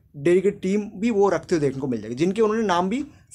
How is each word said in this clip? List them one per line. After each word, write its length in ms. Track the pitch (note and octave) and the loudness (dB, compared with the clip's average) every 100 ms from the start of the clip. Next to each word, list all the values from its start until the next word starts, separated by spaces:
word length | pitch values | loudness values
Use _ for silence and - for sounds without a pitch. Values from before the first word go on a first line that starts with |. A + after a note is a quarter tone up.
| _ C#3+ | _ -4
डेडिकेटेड 440 | C#3+ F3+ F#3+ G3+ | 2 4 2 -2
टीम 300 | F#3+ G3+ G#3 | -2 -2 -4
भी 160 | G3 A#3 | -4 -2
वो 180 | G3+ G3 | 2 2
रखते 260 | E3 - | 2 0
हुए 60 | E3+ | 0
देखने 200 | C#3+ C3 | 0 -2
को 60 | C3+ | -4
मिल 140 | A#2 | -4
जाएगी, 140 | G#2+ | -6
जिनके 280 | B2 F3 G3 | -2 0 2
उन्होंने 240 | G#3+ A3 G#3+ | 0 2 0
नाम 220 | F3 F#3+ | 0 0
भी 180 | B3 D4+ - _ | -4 -8 -16 _